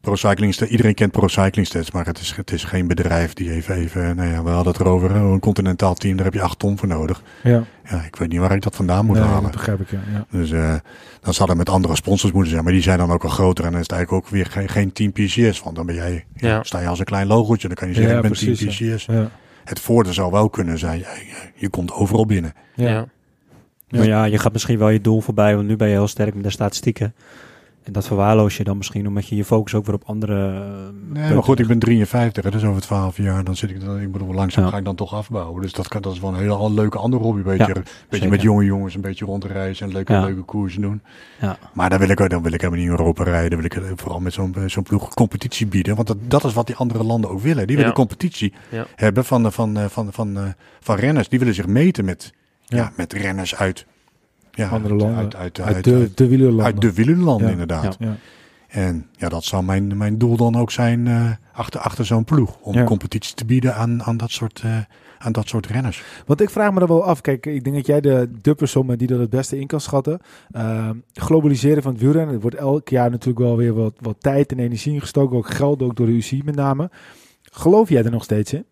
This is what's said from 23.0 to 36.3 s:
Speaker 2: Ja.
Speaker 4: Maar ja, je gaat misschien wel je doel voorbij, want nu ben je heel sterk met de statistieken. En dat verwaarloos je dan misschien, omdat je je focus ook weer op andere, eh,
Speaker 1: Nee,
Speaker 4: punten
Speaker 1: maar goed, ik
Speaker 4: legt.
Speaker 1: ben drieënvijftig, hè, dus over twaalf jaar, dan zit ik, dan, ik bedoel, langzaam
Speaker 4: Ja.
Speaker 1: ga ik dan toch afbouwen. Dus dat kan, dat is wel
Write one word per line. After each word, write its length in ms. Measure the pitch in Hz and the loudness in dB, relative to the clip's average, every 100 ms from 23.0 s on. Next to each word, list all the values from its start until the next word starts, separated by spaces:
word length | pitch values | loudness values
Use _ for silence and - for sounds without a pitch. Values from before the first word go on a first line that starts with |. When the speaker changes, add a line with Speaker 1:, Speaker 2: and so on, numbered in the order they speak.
| 120 _ _ _ _ - _ _ _ | -4 _ _ _ _ -20 _ _ _
Speaker 2:
Ja. 120 | 120 | 2
Speaker 4:
Maar 80 | 110 | 4
ja, 180 | 107 | 4
je 140 | 107 107 | 2 2
gaat 140 | 120 | 0
misschien 260 | 110 - 113 | -2 -2 2
wel 100 | 107 | 4
je 120 | 107 | 4
doel 200 | 107 110 | 4 2
voorbij, 340 | 107 107 104 104 | 0 2 4 4
want 120 | 104 | 2
nu 80 | 107 | 2
ben 120 | 107 | 2
je 60 | |
heel 140 | 101 104 | 4 2
sterk 260 | - 107 | 0 -2
met 100 | 104 | -2
de 60 | 101 | -6
statistieken. 640 | - 104 - - 113 104 - - - - - _ _ | -2 -4 -2 -4 -2 -4 -6 -20 -20 -20 -20 _ _
En 100 | - | -8
dat 140 | 104 98 | -6 -2
verwaarloos 500 | 101 101 110 104 - | 2 4 6 4 2
je 80 | |
dan 120 | 101 98 | -4 -4
misschien, 300 | 95 104 101 | -4 -4 -4
omdat 220 | 101 98 | -4 -4
je 80 | 104 | -4
je 80 | |
focus 300 | 104 113 104 | 0 0 2
ook 120 | 107 101 | -4 -2
weer 80 | |
op 80 | 101 - | -6 -4
andere, 400 | 107 107 101 98 | -8 -4 -2 -2
eh, 120 | 95 | -4
Speaker 1:
Nee, 320 | 101 101 95 - - | -8 -12 -14 -16 -12
Speaker 4:
punten 220 | - 123 | -6 2
Speaker 1:
maar 80 | 104 | 2
goed, 100 | 117 | 4
ik 40 | 131 | 2
Speaker 4:
legt. 100 | 113 | 4
Speaker 1:
ben 100 | 117 | 2
drieënvijftig, 680 | 113 117 104 123 117 107 | 4 4 4 2 0 0
hè, 60 | 92 | -4
dus 140 | 104 | 0
over 160 | 107 98 | 0 0
twaalf 360 | - 101 95 92 | -2 -2 -2 -2
jaar, 280 | 101 95 | -2 0
dan 120 | 92 92 | -2 -4
zit 140 | 104 | -6
ik, 100 | 95 | -8
dan, 160 | 98 101 | -8 -8
ik 120 | 101 | -6
bedoel, 220 | 95 95 | -6 -6
langzaam 300 | 92 98 - | -2 0 2
Speaker 4:
Ja. 60 | 92 | 0
Speaker 1:
ga 60 | 101 | 0
ik 80 | |
dan 100 | 98 | -6
toch 200 | 92 101 | -6 -8
afbouwen. 480 | 104 107 113 85 85 | -8 -8 -8 -8 -8
Dus 100 | 95 | -8
dat 160 | - - | -8 -8
kan, 140 | 107 | -6
dat 100 | 98 | -6
is 80 | 90 | -6
wel 100 | 98 | -6